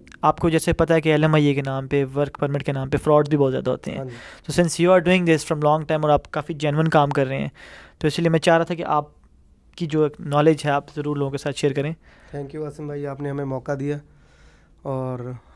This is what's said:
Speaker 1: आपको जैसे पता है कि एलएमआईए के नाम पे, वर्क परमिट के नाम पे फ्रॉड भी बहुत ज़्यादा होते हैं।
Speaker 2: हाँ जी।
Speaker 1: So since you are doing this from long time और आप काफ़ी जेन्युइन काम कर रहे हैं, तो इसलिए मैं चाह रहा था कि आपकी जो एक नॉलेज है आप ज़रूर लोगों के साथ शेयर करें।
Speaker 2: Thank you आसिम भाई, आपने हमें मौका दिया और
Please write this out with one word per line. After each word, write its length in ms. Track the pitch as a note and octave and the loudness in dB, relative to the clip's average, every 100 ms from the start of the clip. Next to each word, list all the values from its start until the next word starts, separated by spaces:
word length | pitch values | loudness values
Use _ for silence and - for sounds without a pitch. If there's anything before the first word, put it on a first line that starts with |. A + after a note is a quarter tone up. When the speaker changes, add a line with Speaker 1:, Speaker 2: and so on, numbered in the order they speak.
| - - | -20 -2
Speaker 1:
आपको 260 | D#3 - F3 | 0 2 2
जैसे 240 | D#3+ - | 2 2
पता 200 | D#3+ D#3 | 0 2
है 80 | E3 | 2
कि 80 | D#3 | 4
एलएमआईए 440 | D3+ D#3 D#3 D3 | 2 4 4 4
के 80 | C#3 | 2
नाम 260 | C3+ C3+ C3+ | -2 -6 -2
पे, 160 | C#3+ | -2
वर्क 340 | C3+ C3+ C#3 - | 0 -2 -4 -2
परमिट 260 | C#3+ C#3 | -4 -2
के 80 | C#3 | -4
नाम 180 | C#3 C3+ | -6 -2
पे 80 | C#3+ | -2
फ्रॉड 300 | D#3+ D3+ C#3+ | 4 4 4
भी 100 | D3 | 2
बहुत 140 | C3+ | 2
ज़्यादा 200 | C3 B2+ | 0 -2
होते 200 | C3 - | -4 -6
हैं। 60 | C#3+ | -10
Speaker 2:
हाँ 80 | C3 | -10
जी। 60 | A#2 - - - | -14 -20 -14 -4
Speaker 1:
So 120 | D#3 | 0
since 200 | E3+ - | 0 2
you 80 | E3+ | 4
are 200 | F#3 E3+ | 4 4
doing 200 | F#3 E3+ | 4 4
this 220 | D#3+ - | 2 0
from 120 | D#3 | 0
long 280 | D3 D#3 D3+ | 2 2 0
time 120 | D#3 | 0
और 60 | D3+ | 2
आप 180 | C#3+ - | 2 0
काफ़ी 280 | D#3 D3 D3+ | -8 -8 -4
जेन्युइन 320 | D3 D3 D#3+ | -2 0 2
काम 240 | D#3 C#3+ | 2 2
कर 160 | C#3+ C3 | 0 -2
रहे 120 | C3+ | -4
हैं, 120 | C#3 - - - - - | -8 -12 -20 -20 -20 -6
तो 60 | D3+ | -4
इसलिए 220 | D#3 E3+ | 0 0
मैं 100 | D#3+ | 2
चाह 180 | F3 E3 | 4 4
रहा 80 | E3+ | 2
था 100 | E3+ | -4
कि 80 | |
आपकी 1040 | - D3+ D3 _ _ _ _ _ _ - E3+ | -2 -2 -2 _ _ _ _ _ _ -8 -2
जो 180 | D#3 D3+ | 0 0
एक 80 | - | -2
नॉलेज 400 | - D3 D3+ D3+ D3 | -2 4 4 4 2
है 60 | |
आप 160 | C#3+ C#3+ D3+ | -2 -2 -8
ज़रूर 220 | D3 C#3+ | -4 -2
लोगों 140 | C#3 | -2
के 60 | C#3 | -4
साथ 140 | D3 | -6
शेयर 220 | C3+ D3 | -2 0
करें। 220 | C#3 C#3+ D#3+ _ _ - C#3+ | 0 -4 -6 _ _ -16 -12
Speaker 2:
Thank 200 | C#3 D3+ | -10 -10
you 100 | D3+ | -10
आसिम 220 | D3 D3 | -10 -10
भाई, 180 | C#3+ C#3+ | -8 -10
आपने 240 | C#3 C#3+ | -8 -6
हमें 160 | C#3 C#3 | -6 -6
मौका 300 | C3 C#3 C3+ | -6 -6 -4
दिया 260 | C#3+ D3 - _ _ _ - _ _ _ - | -4 -6 -10 _ _ _ -20 _ _ _ -8
और 520 | C3 C3 B2+ B2 B2 - | -6 -6 -8 -10 -14 -16